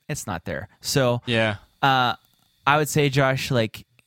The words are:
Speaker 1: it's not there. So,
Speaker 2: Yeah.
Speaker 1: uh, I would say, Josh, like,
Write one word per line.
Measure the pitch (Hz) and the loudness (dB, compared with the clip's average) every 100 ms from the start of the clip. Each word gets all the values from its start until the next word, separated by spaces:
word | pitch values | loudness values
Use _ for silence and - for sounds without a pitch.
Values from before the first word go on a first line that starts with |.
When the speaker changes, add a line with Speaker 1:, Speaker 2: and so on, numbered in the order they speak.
| - | -12
Speaker 1:
it's | 151 - | -10 -8
not | 85 | -8
there. | - 73 - _ | -8 -10 -10 _
So, | - 143 127 120 - | -4 0 0 0 -2
Speaker 2:
Yeah. | 113 110 104 - _ | 0 0 -2 -10 _
Speaker 1:
uh, | 139 131 123 - _ _ _ _ - | 0 2 0 -4 _ _ _ _ 2
I | 147 | 2
would | 151 | 2
say, | 156 143 | 0 2
Josh, | 135 135 131 - | 2 2 0 0
like, | 127 113 - - _ | 0 0 -4 -20 _